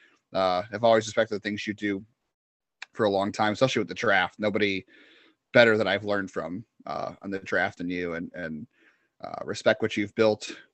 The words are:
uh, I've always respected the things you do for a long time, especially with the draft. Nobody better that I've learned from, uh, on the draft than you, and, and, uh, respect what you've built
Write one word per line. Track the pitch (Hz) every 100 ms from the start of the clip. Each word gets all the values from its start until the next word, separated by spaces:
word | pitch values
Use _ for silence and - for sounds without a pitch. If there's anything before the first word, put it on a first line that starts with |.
| _ _ _
uh, | 92 95 90 92
I've | 101
always | 117 113 110
respected | 117 110 101
the |
things | 107 104 -
you |
do | 104 104 98 110 _ _ _ _ _ _ _ -
for | - 107
a |
long | 98 98
time, | - 107
especially | 104 131 120
with | 101
the |
draft. | 95 117 98 87 -
Nobody | 104 101 104 95 - _ - _ _ _ _
better | 123 117 110
that | 98
I've | 98
learned | 104 101 95
from, | - 80 92 - _ -
uh, | - - -
on | 98
the | 95
draft | 95 98 95 -
than | 90
you, | 90 87
and, | 85 87
and, | - 82 78 - _ _ _ _ _
uh, | - -
respect | - 104 - 107
what | 110 -
you've | 104 -
built | 110 107 - - -